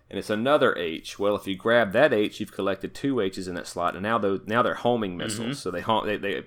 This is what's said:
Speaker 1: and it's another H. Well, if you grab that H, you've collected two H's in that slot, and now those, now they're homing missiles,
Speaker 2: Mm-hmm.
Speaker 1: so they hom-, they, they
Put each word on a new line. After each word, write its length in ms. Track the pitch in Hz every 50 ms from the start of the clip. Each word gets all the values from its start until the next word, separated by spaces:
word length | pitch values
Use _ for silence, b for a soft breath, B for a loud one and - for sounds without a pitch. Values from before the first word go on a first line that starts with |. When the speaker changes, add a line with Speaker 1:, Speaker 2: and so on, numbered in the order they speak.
| b _
Speaker 1:
and 80 | -
it's 140 | 98 - -
another 480 | 107 107 117 139 151 147 131 107 - -
H. 400 | 87 82 80 - - - - -
Well, 160 | 101 104 104
if 100 | 95 -
you 120 | 98 92
grab 340 | 90 - 113 117 120 110 98
that 200 | 92 120 151 151
H, 260 | 120 107 107 - - -
you've 140 | 107 -
collected 420 | - - 95 98 95 - - 90 -
two 240 | - - 139 135 117
H's 280 | 98 95 - 98 90 92
in 80 | 87
that 100 | 85 -
slot, 280 | - - 90 87 85 -
and 80 | 87 98
now 120 | 110 117
those, 260 | 110 104 98 98 - -
now 160 | 98 110 120
they're 120 | 117 92 80
homing 420 | - - 120 120 117 104 92 87
missiles, 240 | 85 - 117 101 113
Speaker 2:
Mm-hmm. 120 | 110 120 143
Speaker 1:
so 160 | - - 92
they 80 | 87 87
hom-, 260 | 92 117 110 - -
they, 120 | 104 104 -
they 260 | 98 101 82 65 -